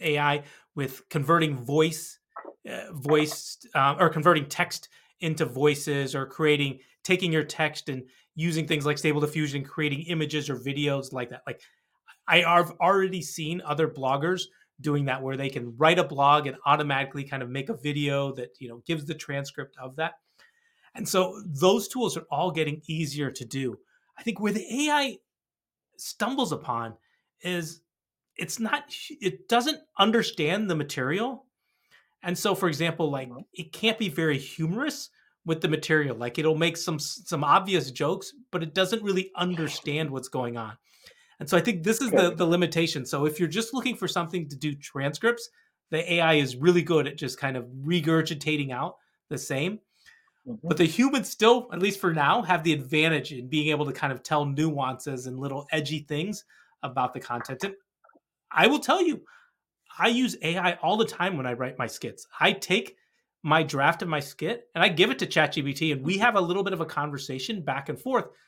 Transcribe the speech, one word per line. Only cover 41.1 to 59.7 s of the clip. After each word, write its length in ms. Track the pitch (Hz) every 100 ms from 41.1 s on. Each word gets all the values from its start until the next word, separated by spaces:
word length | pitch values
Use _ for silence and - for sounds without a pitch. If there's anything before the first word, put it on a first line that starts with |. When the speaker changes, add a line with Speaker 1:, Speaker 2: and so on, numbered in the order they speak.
| - _ _
Speaker 1:
And 80 | 143
so 80 | 180
I 20 |
think 240 | 185 180
this 160 | 175 220
is 120 | 254
the, 60 | 185
Speaker 2:
Correct. 200 | 175 165
Speaker 1:
the 80 | 170
limitation. 600 | 175 170 165 165 147 123
So 200 | 139 151
if 160 | 151
you're 80 | 165
just 240 | 180 220
looking 240 | 262 247 220
for 100 | 185
something 400 | 180 165 180 151
to 80 | 139
do 180 | 156
transcripts, 760 | 143 - 139 143 147 226 233 - _ _ _ _
the 240 | 160 170
A 80 | 170
I 120 | 165 156
is 200 | 135 123
really 260 | 165 175
good 260 | 165 160 139
at 100 | 139
just 200 | 131 -
kind 200 | 135 131
of 80 | 120
regurgitating 1080 | 131 143 175 156 160 156 147 156 151 139
out 240 | 123 165 - _ _ _
the 100 | 127
same. 420 | - 135 170 220 - _ _ _ _ _ 254
Speaker 2:
Mm-hmm. 180 | 226 165
Speaker 1:
But 120 | 156
the 80 | 160
humans 420 | - 269 269 180
still, 400 | - 220 247 247
at 60 | 170
least 200 | 202 202
for 140 | 180
now, 280 | 160 143 220
have 200 | 180 175
the 80 | 156
advantage 640 | 143 127 151 160 151 -
in 160 | 135 127
being 180 | 151 151
able 180 | 147 143
to 60 |
kind 220 | 131 143
of 100 | 123
tell 220 | - 151 143
nuances 840 | 139 160 143 131 127 147 131 127
and 100 | 127
little 300 | 139 135 143
edgy 260 | 156 143 151 147
things 380 | 147 190 - - _ _ _
about 300 | 135 127 127
the 60 | 131
content. 460 | - 120 - 135 196
And 80 | 196 _ _ _ _ _ _ _
I 180 | 156 214
will 120 | 294
tell 260 | - 349 349
you, 180 | - - - _ _ _